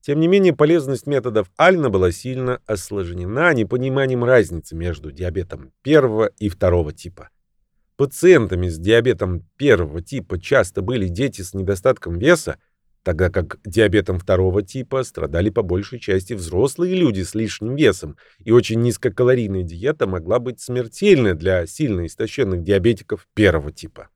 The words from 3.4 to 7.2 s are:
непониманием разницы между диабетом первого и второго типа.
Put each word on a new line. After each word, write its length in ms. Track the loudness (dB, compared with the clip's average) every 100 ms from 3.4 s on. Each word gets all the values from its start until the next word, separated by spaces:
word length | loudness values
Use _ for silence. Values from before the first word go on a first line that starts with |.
| 0
непониманием 720 | 2 0 -2 -2 -2 -2 0
разницы 520 | 4 4 4 -6 -12 -8
между 340 | -6 -6 -12
диабетом 640 | -8 -6 -6 -8 -12 -16 _
первого 480 | 2 4 4 0 -2 _
и 120 | -6
второго 420 | 0 2 2 0
типа. 380 | -8 -18 -20